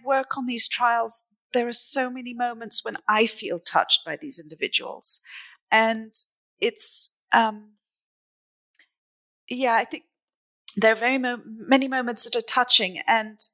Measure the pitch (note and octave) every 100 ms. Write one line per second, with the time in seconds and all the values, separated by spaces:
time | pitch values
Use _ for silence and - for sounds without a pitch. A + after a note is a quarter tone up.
0 | B3 C4+ C4 C#4 B3 A#3 - - A#3+ A#3
1 | A3+ - - _ _ B3 A#3+ A#3 - C4+
2 | B3+ B3+ B3 A#3+ A#3+ A3+ A3+ - A3 G3+
3 | - G#3+ A3+ - G#3+ E3+ - D#3 - -
4 | E3 D3+ D3 C3 D3+ - C#3+ - - -
5 | - - - - - _ - A3 A3+ A3+
6 | A3 - - _ _ - A#3 - - -
7 | - _ - A#3 A3 G#3+ G#3 G#3+ _ _
8 | _ _ _ _ _ _ _ _ _ _
9 | _ _ _ _ - B3 B3+ A3+ A#3 D#4
10 | _ _ _ _ _ _ - - A3 A3
11 | A#3+ C4+ B3+ A#3+ - A3 - C4 C4+ C4
12 | A#3+ A3 A3+ A#3+ A3+ B3+ A#3+ - F#3 F3+
13 | - A3+ A3 G#3+ -